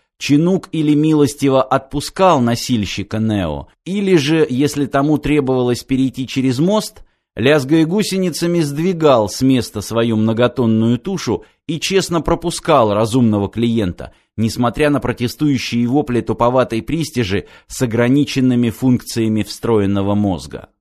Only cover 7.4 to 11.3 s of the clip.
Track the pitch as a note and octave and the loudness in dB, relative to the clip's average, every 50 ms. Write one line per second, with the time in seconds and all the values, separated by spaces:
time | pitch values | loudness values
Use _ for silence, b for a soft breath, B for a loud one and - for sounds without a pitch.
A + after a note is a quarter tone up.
7.4 | A2 C3+ D3+ D3+ B2+ D#3+ D#3+ E3 D#3+ D#3 F3+ A3 G#3+ - F#3+ F#3+ F#3 F3+ C#3+ - | 2 2 2 2 2 2 2 2 2 2 0 -2 -2 -2 -2 -2 -2 -2 -2 -2
8.4 | E3+ E3+ F3 E3+ D#3 C#3+ C#3+ D3 E3 F#3+ F#3 D#3+ D#3 D3 C3 A#2 G#2+ G2 - - | -2 -2 0 0 0 -2 -2 -2 -2 -2 0 2 4 4 4 4 2 0 -2 0
9.4 | B2+ C3+ C3 B2+ G#2+ - - G#2+ G2+ - A2+ A2+ A#2 A#2 A2+ A2 G#2+ A2+ A2+ A2 | 2 2 2 2 0 -2 -6 -8 -8 -4 -2 -2 0 0 2 2 0 0 2 2
10.4 | A#2+ A#2+ - - B2 A2+ A2 A2 A2+ A#2 A#2+ A#2+ - F#3+ G3 E3+ - - | 0 0 0 0 0 2 2 2 2 2 0 0 -2 -4 -6 -4 -4 -4